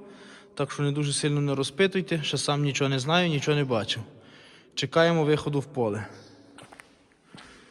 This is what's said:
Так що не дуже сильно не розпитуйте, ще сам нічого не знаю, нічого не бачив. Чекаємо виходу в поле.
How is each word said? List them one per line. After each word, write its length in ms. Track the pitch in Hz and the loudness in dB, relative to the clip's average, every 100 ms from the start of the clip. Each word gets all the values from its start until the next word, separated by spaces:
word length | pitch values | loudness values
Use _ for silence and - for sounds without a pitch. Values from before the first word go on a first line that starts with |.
| - - - - - | -14 -20 -20 -20 -12
Так 180 | - 139 | -6 -4
що 100 | - | -2
не 100 | 143 | -2
дуже 200 | 143 143 | 0 0
сильно 280 | 135 151 147 | 0 0 2
не 140 | 143 | 0
розпитуйте, 680 | 135 139 - 196 190 175 165 | 0 -2 2 2 2 -2 -2
ще 160 | 143 143 | -2 -2
сам 240 | - 143 | 0 0
нічого 280 | 147 123 139 | 0 2 0
не 80 | 135 | 0
знаю, 300 | 127 170 175 | 2 2 2
нічого 280 | 147 143 147 | 0 2 2
не 80 | |
бачив. 380 | 139 117 101 - 107 - - - - - - | 2 0 0 -6 -10 -16 -20 -20 -20 -20 -16
Чекаємо 500 | - 139 165 165 170 | -6 -2 4 4 4
виходу 360 | 151 151 - 143 | 4 2 0 -4
в 40 | |
поле. 420 | 127 135 113 104 101 - - - - - - - - - _ _ _ - - - - | -4 -2 -2 -2 -6 -14 -20 -20 -20 -20 -20 -20 -20 -20 _ _ _ -20 -20 -20 -20